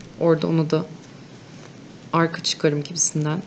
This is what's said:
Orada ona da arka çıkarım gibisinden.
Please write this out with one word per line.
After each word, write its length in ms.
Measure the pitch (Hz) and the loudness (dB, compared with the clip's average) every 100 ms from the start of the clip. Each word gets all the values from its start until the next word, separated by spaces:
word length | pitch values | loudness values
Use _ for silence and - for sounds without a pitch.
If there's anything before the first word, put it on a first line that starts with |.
| - - | -10 0
Orada 280 | 165 160 170 | 4 4 4
ona 220 | 165 156 | 2 4
da 160 | 160 180 - - - - - - - - - - - - | 2 0 -10 -18 -20 -20 -20 -20 -20 -18 -18 -20 -18 -2
arka 300 | 165 165 165 | 2 2 0
çıkarım 400 | - - 156 147 | -6 0 2 0
gibisinden. 580 | 143 175 - 156 151 170 | -2 -2 -2 0 0 -2